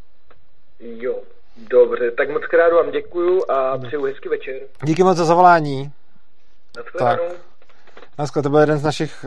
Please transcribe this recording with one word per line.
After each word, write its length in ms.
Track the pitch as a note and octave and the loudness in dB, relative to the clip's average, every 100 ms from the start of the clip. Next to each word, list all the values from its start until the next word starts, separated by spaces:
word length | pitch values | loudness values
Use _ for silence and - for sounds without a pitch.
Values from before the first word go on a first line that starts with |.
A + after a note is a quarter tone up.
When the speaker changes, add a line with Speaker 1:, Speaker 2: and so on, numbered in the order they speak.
| - - - - - - - - | -12 -12 -12 -12 -12 -12 -12 -12
Speaker 1:
Jo, 340 | A#2 A2+ B2 A#2 - - - A2+ A2+ | -12 -8 -6 -6 -8 -12 -12 -12 2
dobře. 400 | B2 A#2+ A#2 A#2+ | 6 6 6 -2
Tak 200 | A#2 C#3 | 0 -2
moc 120 | D3+ - | -2 0
krát 260 | E3+ E3+ | 4 6
vám 180 | E3+ D3 | 6 4
děkuju 520 | C#3+ C#3+ F3 F3 F#3 - | 0 -4 -2 2 2 2
a 260 | C3+ C3 C3 | 0 0 -2
Speaker 2:
No. 100 | B2 | -4
Speaker 1:
přeju 180 | D3 | -4
hezký 240 | C3+ C3+ F3+ | -4 -6 -6
večer. 260 | D3+ - C3 - - | -6 -6 -10 -10 -6
Speaker 2:
Díky 180 | C#3+ D#3+ | -2 4
moc 140 | F#3 F3 | 4 4
za 80 | |
zavolání. 680 | E3 E3+ F3+ E3+ D3 C3+ C#3 - - - - - - - - - | 4 6 8 8 4 -4 -6 -10 -12 -12 -12 -12 -12 -12 -12 -12
Speaker 1:
Naschledanou. 520 | - - B2 E3+ E3+ | -10 0 2 2 -2
Speaker 2:
Tak. 100 | - - - - - - - - - | -6 -12 -14 -14 -14 -14 -12 -12 -6
Naschle, 240 | D3 D#3+ | -4 -2
to 80 | C#3+ | 2
byl 80 | D3 | 4
jeden 180 | D3+ D3+ | 4 4
z 40 | |
našich, 420 | D3+ C#3+ D3 - | 0 -2 -4 -6